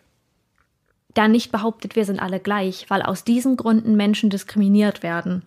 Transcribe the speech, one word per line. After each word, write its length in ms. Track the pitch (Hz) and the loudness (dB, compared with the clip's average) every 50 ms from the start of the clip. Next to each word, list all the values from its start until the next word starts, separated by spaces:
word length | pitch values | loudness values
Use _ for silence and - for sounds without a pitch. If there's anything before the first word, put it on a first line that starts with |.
| _ _ _ _ _ _ _ _ _ _ _ _ _ _ _ _ _ _ _ _ _ _ _ | _ _ _ _ _ _ _ _ _ _ _ _ _ _ _ _ _ _ _ _ _ _ _
da 140 | 226 214 220 | 2 4 4
nicht 220 | 220 240 - - | 4 2 2 -2
behauptet, 440 | - 214 208 233 220 - - 208 - | -6 -4 -4 -4 -6 -6 -12 -4 -2
wir 80 | 226 214 | -2 -2
sind 140 | 190 196 185 | -2 -4 -6
alle 200 | 202 185 190 185 | -4 -6 -6 -6
gleich, 500 | 190 202 202 208 190 190 185 - - - | -4 -4 -2 -2 -2 -4 -6 -8 -6 -4
weil 100 | 202 190 | -4 -2
aus 220 | - - 190 - - | -2 -2 -4 -4 0
diesen 320 | - 233 247 247 269 262 | 0 0 2 2 0 -2
Gründen 400 | 240 - 226 220 220 220 226 214 | 0 0 2 2 2 2 2 2
Menschen 320 | 208 202 202 214 - - 208 | 2 2 2 0 2 0 0
diskriminiert 760 | 196 196 - - - 214 202 196 202 208 208 208 196 - | 0 -2 -8 -4 -2 0 2 4 4 4 4 2 0 -4
werden 400 | - 170 170 170 170 180 180 185 - | -6 -6 -6 -4 -4 -4 -6 -6 -8